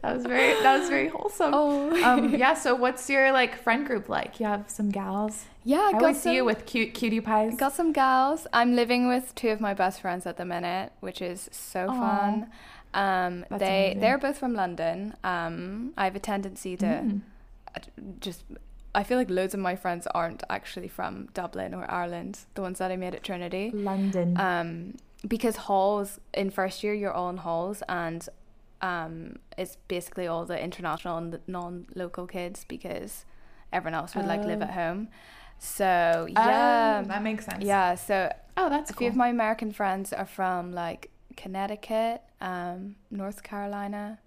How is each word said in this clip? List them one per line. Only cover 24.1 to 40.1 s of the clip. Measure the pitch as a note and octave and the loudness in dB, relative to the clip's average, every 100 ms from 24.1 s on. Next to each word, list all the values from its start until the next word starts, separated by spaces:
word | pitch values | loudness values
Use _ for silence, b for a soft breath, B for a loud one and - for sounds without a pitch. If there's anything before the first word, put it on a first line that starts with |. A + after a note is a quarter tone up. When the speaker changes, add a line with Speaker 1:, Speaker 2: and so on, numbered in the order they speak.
| F#3+ F3 F3 | 2 2 2
Speaker 2:
Um, | F#3+ F3 E3+ E3 F3+ - - - G3+ | 2 2 -2 -6 -12 -14 -18 -16 -4
because | A3+ A#3 A3 | 0 0 -2
halls, | - G3 G3 G#3 G3 - - - | 0 4 4 2 -2 -8 -8 -2
in | G3 | -2
first | G3 F#3+ - | 0 -2 -2
year, | G#3 | -4
you're | G#3 G3+ | -2 -2
all | - F3+ | -2 -4
in | F3+ | -6
halls, | E3+ E3 F3+ G#3 - | -4 -2 -2 -6 -4
and, | F3+ E3+ E3 - - - - - - | -4 -4 -6 -10 -18 -20 -20 -20 -8
um, | F#3 F3 D#3+ E3 E3 - - - | -6 -6 -6 -10 -14 -16 -16 -10
it's | F#3 - - | -10 -10 -6
basically | F3+ F3 - F3+ | -6 -6 -6 -4
all | E3 E3+ | -4 -4
the | F3 | -4
international | E3+ - F3 D#3 F3 E3+ | -6 -6 -6 -4 -4 -6
and | E3+ | -6
the | E3 - | -10 -10
non-local | F#3 F3 F3 F3+ - F3 F3 F3+ | -10 -8 -12 -12 -10 -8 -8 -8
kids, | F#3 F3 G3+ - | -8 -8 -10 -12
because | - F#3 - G#3 - - b b b b | -12 -8 -8 -8 -14 -16 b b b b
everyone | F#3 E3 E3 | -4 -2 -4
else | E3 - | -4 -4
would, | F#3 | -2
like, | E3+ G#3 | -2 -2
live | G#3+ | -2
Speaker 1:
Oh. | F#3 | -4
Speaker 2:
at | |
home. | F#3 E3+ F3+ A3 B B B B B | -2 -4 -4 -8 B B B B B
So, | - - G3 F3+ E3+ E3 E3 | -12 0 4 6 6 4 2
yeah. | - A3+ A3 A#3+ A#3 A3+ G#3+ | 4 6 6 6 6 6 2
Speaker 1:
Oh, | G3 | 0
that | G3 | -2
makes | G#3+ G#3+ G#3+ | -2 -4 -6
sense. | F#3 G3+ | -4 2
Speaker 2:
Yeah, | G3 F#3 F3+ | 4 4 2
so | - G3 F3+ - - - | 0 0 2 -4 -6 0
Speaker 1:
Oh, | F#4 | 2
that's | C#4+ D4+ | 2 -2
Speaker 2:
a | |
few | - A#3+ | -2 0
of | |
Speaker 1:
cool. | A#3+ | 4
Speaker 2:
my | A#3+ | 4
American | A#3+ G#3+ A3 A3 | 4 2 0 -4
friends | G#3 G3+ F#3+ G3 | -2 -2 0 -4